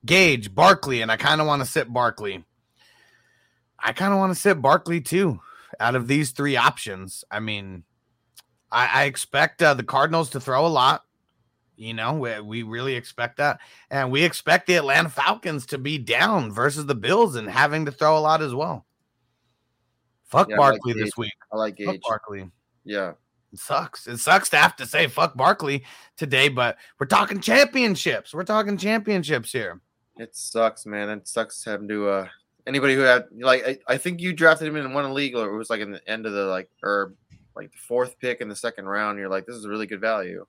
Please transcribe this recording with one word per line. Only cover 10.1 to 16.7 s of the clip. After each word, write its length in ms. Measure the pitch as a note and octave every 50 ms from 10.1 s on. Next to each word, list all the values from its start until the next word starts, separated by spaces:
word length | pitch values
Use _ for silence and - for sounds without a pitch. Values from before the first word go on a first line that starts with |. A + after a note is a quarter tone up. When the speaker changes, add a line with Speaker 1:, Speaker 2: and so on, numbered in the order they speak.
| D#3+ E3 D#3+ B2+
Speaker 1:
to 80 | - C3+
throw 260 | B2 C3+ B2+ C3+ D#3
a 20 |
lot. 360 | E3+ D#3+ C3 B2 C3+ - - _ _ _ _ _ _ _ _ _ _ _ _ _ _ _
You 180 | _ A2 A2 A2+
know, 200 | A2 A2 A#2+ D3+
we, 260 | D#3 B2+ A#2 A2 G#2+
we 240 | G#2+ G#2 A2 A#2 A2+
really 320 | G#2+ A2+ A#2 B2+ C3+ C3
expect 400 | B2 A#2+ - - - A#2+ A#2+ _
that. 220 | - D3 D3 - - - - - - _ _
And 180 | C3+ C#3 C3 B2+
we 140 | C3 C#3+ E3+
expect 440 | E3+ - - - D3 E3+ F#3 -
the 80 | - F3+
Atlanta 340 | E3+ D3 C#3 C#3 D#3 E3+ D#3
Falcons 560 | - - C#3 F3 G#3+ A3 - F3 D#3 C#3+ -
to 100 | - D3
be 200 | C3+ B2+ C#3+ D#3
down 520 | D3 A#2+ A#2 A#2 B2 E3 G#3+ A3 F3 B2+ A2
versus 360 | G2 A2 B2 C#3+